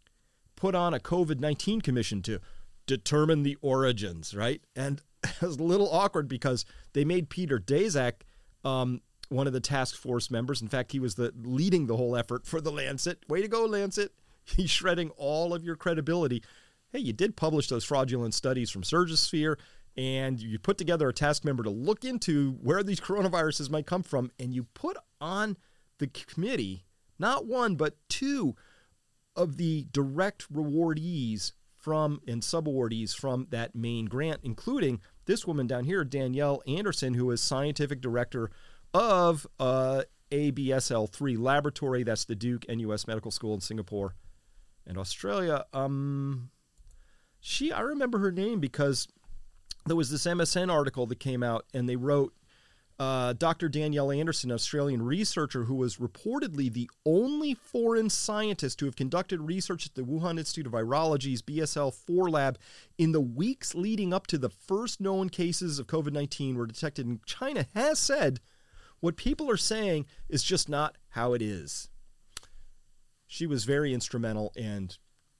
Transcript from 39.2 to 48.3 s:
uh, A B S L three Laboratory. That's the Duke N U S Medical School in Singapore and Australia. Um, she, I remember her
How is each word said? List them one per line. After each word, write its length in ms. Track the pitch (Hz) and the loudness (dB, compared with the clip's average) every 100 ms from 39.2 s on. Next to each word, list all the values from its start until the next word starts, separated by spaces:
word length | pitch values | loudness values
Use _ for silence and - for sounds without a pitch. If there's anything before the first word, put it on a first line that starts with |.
| 175 156 - - | 6 4 -2 -2
uh, 440 | 127 131 131 135 139 _ - | 2 2 2 0 -2 _ -4
A 200 | 143 147 | 0 0
B 200 | 135 131 | 0 2
S 200 | 131 - | 2 2
L 160 | 117 107 | 0 0
three 280 | - 143 113 | -2 -2 0
Laboratory. 680 | 123 143 147 - 139 127 | 4 2 2 -2 0 0
That's 220 | 117 110 - | 0 -2 -2
the 100 | 107 | -4
Duke 300 | 120 120 - | -2 -4 -4
N 100 | 117 | -4
U 140 | 110 | -2
S 140 | 107 - | -4 -4
Medical 240 | 110 110 | -6 -6
School 240 | - 110 104 | -6 -4 -4
in 60 | |
Singapore 520 | - 110 95 104 98 - - - _ - - - - | -4 -6 -6 -4 -4 -8 -16 -20 _ -20 -20 -20 -10
and 100 | 90 | -8
Australia. 680 | 95 - 190 202 175 143 - | -6 -6 -4 0 0 0 -2
Um, 800 | 135 139 139 143 139 139 131 123 _ _ _ - - - _ _ _ | -4 -2 -2 -2 -2 -2 -4 -8 _ _ _ -20 -20 -20 _ _ _
she, 320 | - - 302 | -4 -2 0
I 100 | - | 0
remember 380 | 240 294 262 226 | -2 0 0 2
her 120 | 196 | 0